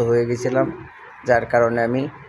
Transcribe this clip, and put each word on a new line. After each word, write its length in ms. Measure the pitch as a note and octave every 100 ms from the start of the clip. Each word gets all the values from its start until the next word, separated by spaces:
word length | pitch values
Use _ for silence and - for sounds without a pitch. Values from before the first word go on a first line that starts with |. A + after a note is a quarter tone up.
| A#2
হয়ে 160 | A#2+ A#2+
গেছিলাম, 380 | A#2+ C3 B2+ C3+ - - - - - -
যার 160 | A#2+ A2+
কারণে 280 | A#2+ A#2 A#2 A#2
আমি 140 | B2+ C#3+ -